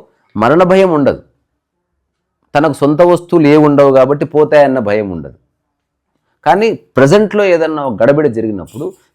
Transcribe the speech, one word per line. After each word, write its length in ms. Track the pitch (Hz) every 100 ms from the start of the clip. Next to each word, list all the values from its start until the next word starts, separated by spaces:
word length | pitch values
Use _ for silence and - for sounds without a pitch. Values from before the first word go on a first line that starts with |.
| - _ _ 101
మరణ 260 | 117 160
భయం 280 | 180 190 190
ఉండదు, 320 | 156 127 76 - _ _ _ _ _ _ _ _ _ _ _ _ 147
తనకు 180 | 156
సొంత 280 | 135 143 151
వస్తువులు 460 | 175 170 175 175 147
ఏ 80 | 151
ఉండవు 400 | 151 139 139 131
కాబట్టి 300 | 131 143 147
పోతాయన్న 540 | 147 151 151 143 131
భయం 300 | 104 107 101
ఉండదు. 260 | 87 69 - _ _ _ _ _ _ _ _ _ _ 147
కానీ 280 | 180 220
ప్రజెంట్లో 720 | 143 _ - 139 202 180 208
ఏదన్నా 400 | 196 170 160 156
ఒక 200 | 139 95
గడబిడ 240 | 120 143 147
జరిగినప్పుడు 680 | 110 110 101 80 117 180 - _